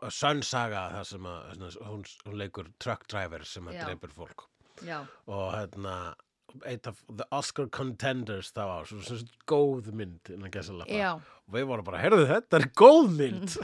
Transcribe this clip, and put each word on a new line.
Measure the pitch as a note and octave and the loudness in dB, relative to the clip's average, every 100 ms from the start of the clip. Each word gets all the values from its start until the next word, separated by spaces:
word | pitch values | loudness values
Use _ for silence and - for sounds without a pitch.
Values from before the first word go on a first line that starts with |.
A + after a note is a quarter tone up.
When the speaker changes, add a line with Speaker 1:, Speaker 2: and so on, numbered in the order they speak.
| A2+ | -10
Speaker 1:
Sönn | - D3 D3 | -2 -2 -2
saga, | B2 B2+ A#2 G2+ F2+ | -4 -4 -4 -6 -8
það | F#2+ F#2+ | -10 -12
sem | G2 F2+ | -12 -12
að, | E2+ - | -14 -16
svona, | E2+ F2+ F#2 G#2 | -16 -16 -16 -14
hún, | G#2+ G2 - G#2+ | -14 -16 -18 -14
hún | G#2 | -10
leikur | G2 - E2+ - | -10 -12 -16 -10
truck | A#2+ G#2+ - | -8 -8 -8
driver | G#2 F2+ D#2+ D2 | -8 -8 -10 -14
sem | G2 F2 | -14 -14
að | |
Speaker 2:
Já. | - D#3+ | -12 -10
Speaker 1:
drepur | F#2 F2 | -12 -14
fólk. | D#2 D#2+ - - _ _ - | -18 -18 -18 -20 _ _ -20
Speaker 2:
Já. | E3+ D3+ C#3 - - | -14 -12 -14 -20 -10
Speaker 1:
Og | G2+ F#2+ | -6 -6
hérna, | G#2+ G2+ G2 G2 F#2 F2 - _ _ _ C3+ - | -6 -8 -10 -10 -8 -10 -14 _ _ _ -18 -14
eitt | A#2+ B2 | -12 -12
af | G2+ - | -16 -18
the | G#2+ - | -14 -8
Oscar | C#3 - - C3 | -6 -6 -6 -6
contenders | - C3 A2+ C#3 C3 A2 G2 - | -6 -8 -4 -4 -4 -6 -10 -10
þá | A2 | -8
á, | G2+ F2 D#2 | -8 -8 -10
svo, | G#2 | -14
svo, | F#2 A#2 | -12 -12
svo | A#2+ _ - | -14 _ -2
góð | D3 C#3+ C3 G#2+ | 2 2 0 -8
mynd | A2 F#2+ E2+ - | -10 -10 -12 -16
innan | F#2+ G2 | -14 -12
gæsalappa. | G2+ E2+ F2+ - | -10 -10 -12 -8
Speaker 2:
Já. | G#3 F#3+ D#3+ - - | -4 -4 -6 -12 -20
Speaker 1:
Og | - | -8
við | A2 C3+ | -6 -4
vorum | A#2 F#2+ | -4 -6
bara, | F2 | -2
"Heyrðu, | D3+ G#3 C3+ | 4 6 6
þetta | G3+ - D#3+ | 4 4 4
er | - | 4
góð | - A#3+ D#4+ A#3+ | 12 12 12 8
mynd." | D#3 C3 F3+ F#3 E3 | 2 -2 -2 -8 -8